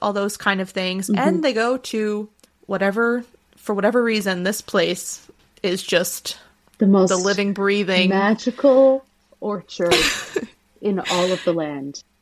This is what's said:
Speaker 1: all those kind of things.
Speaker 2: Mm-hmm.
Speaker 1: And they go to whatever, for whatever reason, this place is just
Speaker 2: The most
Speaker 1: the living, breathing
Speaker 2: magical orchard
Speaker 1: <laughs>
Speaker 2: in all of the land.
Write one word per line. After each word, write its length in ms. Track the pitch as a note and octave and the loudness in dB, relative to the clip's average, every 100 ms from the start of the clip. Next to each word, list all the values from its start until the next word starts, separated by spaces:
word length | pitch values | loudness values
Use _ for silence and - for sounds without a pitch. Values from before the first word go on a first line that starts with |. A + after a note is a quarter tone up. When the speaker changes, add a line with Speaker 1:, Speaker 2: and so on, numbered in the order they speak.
Speaker 1:
all 100 | G#3 | -4
those 240 | G3+ G3+ - | -2 -4 -2
kind 240 | G#3 G3 | -2 -2
of 100 | F#3+ | -2
things. 380 | - F#3 F#3 F#3+ | -4 -4 -4 -2
Speaker 2:
Mm-hmm. 100 | G#3 C#4+ | 0 0
Speaker 1:
And 160 | E4+ | 0
they 80 | D4+ | 0
go 240 | A3 A#3 B3+ | 0 0 -2
to 520 | - A3 G#3+ G#3 G#3+ _ _ _ - | -4 -4 -2 -4 -8 _ _ _ -8
whatever, 580 | G3 G3 G3+ A#3 A#3+ A#3+ _ _ _ | -2 -2 0 0 -2 -6 _ _ _
for 180 | - | -6
whatever 280 | G3+ G3+ A#3+ | 0 2 2
reason, 400 | A#3 A3 F#3+ F3+ | 2 0 0 -2
this 180 | F3+ G#3+ | -2 -4
place 680 | - G3+ E3 F3+ - - - - _ _ | -2 0 0 -2 -8 -14 -18 -20 _ _
is 200 | G3 F#3 | -4 -4
just 560 | - F3 F3+ - - - - _ _ - | 0 0 0 -6 -12 -14 -18 _ _ 0
Speaker 2:
The 80 | G3 | 4
most 240 | G3 F#3 | 6 4
Speaker 1:
the 60 | F#3 | 2
living, 360 | G3 G3 G3+ | 0 0 -2
breathing 560 | G3 G3 G3+ F#3+ F#3 F#3 | -2 0 0 0 2 2
Speaker 2:
magical 960 | F#3+ G3+ A3 B3+ - C#4+ C4 C4+ C4+ - _ _ - | 2 2 0 -2 2 4 6 6 4 -4 _ _ -10
orchard 540 | G#3+ G#3 - - E3+ F3+ - - - - | -8 -8 -8 -4 0 2 0 -4 -8 -8
Speaker 1:
<laughs> 400 | A3 _ _ _ | -10 _ _ _
Speaker 2:
in 180 | G#3 F#3+ | -4 -2
all 320 | - F3+ F#3 | -2 0 0
of 140 | F3+ | 0
the 80 | - | -2
land. 500 | E3+ D3+ C#3+ C#3 C#3+ - _ | -2 -2 -8 -10 -14 -20 _